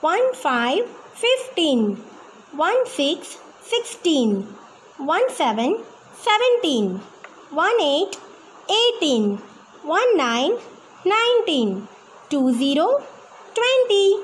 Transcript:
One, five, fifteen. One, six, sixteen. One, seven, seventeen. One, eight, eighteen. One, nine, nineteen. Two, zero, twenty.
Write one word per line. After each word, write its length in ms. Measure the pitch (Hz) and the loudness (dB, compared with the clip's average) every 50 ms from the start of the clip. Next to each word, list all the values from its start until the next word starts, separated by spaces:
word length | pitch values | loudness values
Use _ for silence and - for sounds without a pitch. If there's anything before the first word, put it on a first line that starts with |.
One, 340 | - 311 349 427 494 523 508 | 0 0 0 2 0 0 -2
five, 540 | - - 294 254 240 233 240 277 392 480 480 - - - - - | -2 -4 -2 -2 0 0 0 0 -2 -2 -4 -8 -18 -20 -20 -12
fifteen. 800 | - - 466 523 508 - - - - 339 302 269 240 220 208 196 - - - - - - - - - - - - 285 311 | -4 0 0 0 0 -2 -8 -4 -2 0 2 2 2 2 0 -2 -6 -12 -20 -20 -20 -20 -20 -20 -20 -20 -16 -4 -2 -2
One, 180 | 349 440 523 508 | 0 2 0 0
six, 520 | 494 - - 285 277 339 - - - - - - - - - - | -2 -2 -2 -2 -2 -2 -4 -8 -14 -14 -16 -18 -20 -20 -20 -8
sixteen. 840 | - 453 480 466 - - - - 349 320 277 240 220 202 196 196 214 - - - - - - - - - | -4 -4 -4 -4 -4 -12 -4 0 0 2 2 2 2 0 -2 -4 -10 -14 -20 -20 -20 -20 -20 -20 -20 -16
One, 340 | - 269 277 320 370 494 508 | -10 -4 -2 0 0 0 -2
seven, 480 | - - 320 247 214 220 233 269 392 466 - - - - - - - - - | 0 -2 -2 0 0 0 0 -2 -2 -2 -6 -14 -20 -20 -20 -20 -20 -6 0
seventeen. 720 | 480 427 427 480 508 494 466 440 330 277 226 208 190 185 196 208 - - - - - - - - - | 0 2 2 4 2 2 2 0 0 0 0 0 -2 -4 -6 -12 -16 -20 -20 -20 -20 -20 -20 -20 -10
One, 300 | - 294 330 392 480 466 | -4 -2 0 2 2 2
eight, 380 | 349 294 277 294 381 - - - - - - - - - - - - - 381 440 | 2 2 0 0 -2 -4 -6 -14 -16 -20 -20 -20 -20 -20 -20 -20 -6 -2 0 2
eighteen. 580 | 466 480 - - 349 302 262 226 214 202 202 208 - - - - - - - - - | 2 2 2 0 0 0 2 2 2 0 -2 -4 -10 -18 -20 -20 -20 -20 -20 -16 -6
One, 320 | 294 320 381 480 508 466 | -2 0 2 2 4 2
nine, 420 | 339 269 240 233 233 262 320 466 480 - - - - - - - - - | 2 2 0 0 0 0 0 -2 -4 -6 -14 -20 -20 -20 -20 -20 -6 -2
nineteen. 840 | 359 403 440 466 480 494 480 - - 320 262 226 202 190 190 202 - - - - - - - - - | 0 2 2 2 4 2 2 2 2 0 0 0 0 -2 -6 -10 -14 -20 -20 -20 -20 -20 -20 -10 -4
Two, 220 | - 277 262 254 247 233 262 | -2 0 2 2 2 2 0
zero, 240 | 277 277 285 330 427 523 571 - - - - - - - - - - - - | 0 2 2 2 2 0 0 -2 -6 -20 -20 -20 -20 -20 -20 -20 -8 -4 -2
twenty. 580 | 480 494 523 508 508 480 403 403 392 392 403 415 | 0 2 2 2 2 2 2 4 4 4 2 2